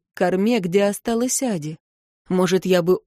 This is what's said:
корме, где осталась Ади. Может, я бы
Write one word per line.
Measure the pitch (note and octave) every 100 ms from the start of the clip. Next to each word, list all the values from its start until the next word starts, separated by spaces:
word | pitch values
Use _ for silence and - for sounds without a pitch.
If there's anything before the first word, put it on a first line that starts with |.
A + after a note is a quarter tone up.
| _
корме, | - F3+ F#3 G#3 A#3+
где | F3+ F#3+ G3+
осталась | G3+ - A#3 B3 -
Ади. | C4 F#3+ D3+ D#3+ _ _ _ _ -
Может, | F3+ F3+ F#3 F3+
я | F3+
бы | E3+ F#3